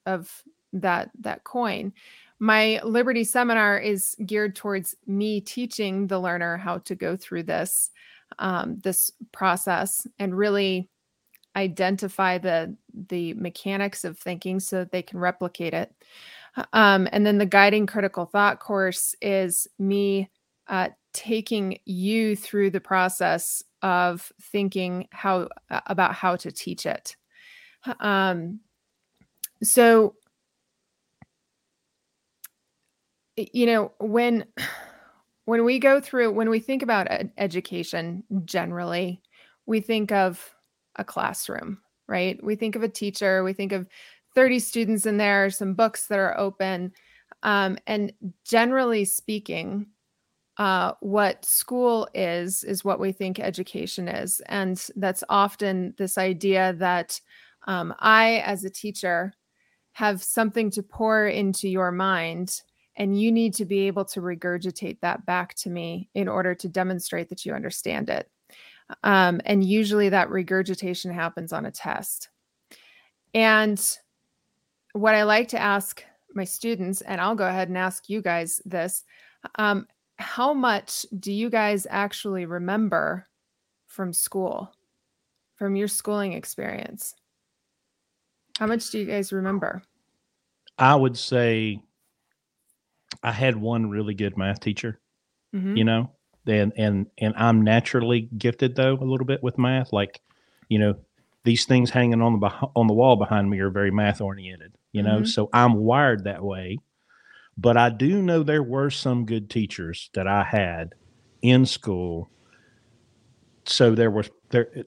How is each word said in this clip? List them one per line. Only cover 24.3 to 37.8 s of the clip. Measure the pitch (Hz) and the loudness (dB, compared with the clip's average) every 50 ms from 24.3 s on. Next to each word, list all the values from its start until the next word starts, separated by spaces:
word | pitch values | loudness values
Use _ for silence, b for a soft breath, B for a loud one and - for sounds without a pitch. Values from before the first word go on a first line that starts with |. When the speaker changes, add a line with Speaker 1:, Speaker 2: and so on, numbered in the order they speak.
| - _ | -20 _
Speaker 1:
thinking | - - - 202 196 196 - 196 185 180 180 180 190 _ | -14 -8 -4 -2 -2 -2 -2 -4 -4 -4 -6 -8 -8 _
how, | - - - 196 190 185 170 - - - _ - | -12 -6 -2 0 0 0 -2 -4 -10 -16 _ -8
uh, | - - - - | -8 -6 -6 -4
about | 196 170 185 - 185 | 0 2 2 0 0
how | - - 185 180 175 | 0 -2 -2 -2 -2
to | - 170 | -4 -10
teach | - - - 180 180 - - | -12 -10 -10 -10 -8 -6 -6
it. | 151 - - - - - _ _ _ b b b b b b b b b b b 262 240 - | -6 -6 -6 -8 -14 -18 _ _ _ b b b b b b b b b b b -12 -10 -6
Um, | - 208 202 196 190 190 180 170 165 170 202 220 _ _ _ _ _ _ _ _ _ _ _ _ _ _ _ _ - - _ - 226 | -2 0 0 2 2 0 0 -2 -4 -8 -10 -12 _ _ _ _ _ _ _ _ _ _ _ _ _ _ _ _ -16 -14 _ -6 -2
so, | - - 254 233 233 226 226 220 208 - _ _ _ _ _ _ _ _ _ _ _ _ _ _ _ _ _ _ _ _ _ - _ _ _ _ _ _ _ _ _ _ _ _ _ _ _ _ _ _ _ _ _ _ _ - - _ _ _ _ _ _ _ _ _ _ _ _ _ _ _ _ - - | 2 6 6 8 8 8 8 6 4 0 _ _ _ _ _ _ _ _ _ _ _ _ _ _ _ _ _ _ _ _ _ -20 _ _ _ _ _ _ _ _ _ _ _ _ _ _ _ _ _ _ _ _ _ _ _ -20 -20 _ _ _ _ _ _ _ _ _ _ _ _ _ _ _ _ -10 -10
y-, | 202 - - | -8 -4 0
you | 247 240 | 2 4
know, | 233 233 220 208 - _ - | 4 4 2 2 -2 _ -6
when, | 208 220 208 233 240 240 233 220 - - - - | -4 0 2 2 4 4 2 2 0 -4 -10 -10
<sighs> | - - - - - - - - - - _ _ _ _ _ _ - | -10 -10 -10 -12 -16 -20 -20 -20 -20 -20 _ _ _ _ _ _ -4
when | - 233 233 233 | 0 2 4 4
we | 240 254 262 | 4 4 4
go | 262 269 269 277 | 6 6 6 4
through, | - - - 247 233 220 | 2 0 0 2 2 2
when | 202 220 226 226 | 2 2 2 2
we | 226 226 | 2 0
think | 226 - 269 262 269 | 0 -2 -2 -2 0
about | 240 226 202 185 - | 2 2 2 2 0
ed-, | - - 196 - - - | -2 -4 -4 -6 -6 -4
education | 202 190 160 185 - - 185 175 | -4 -2 -2 -4 -6 -6 -6 -8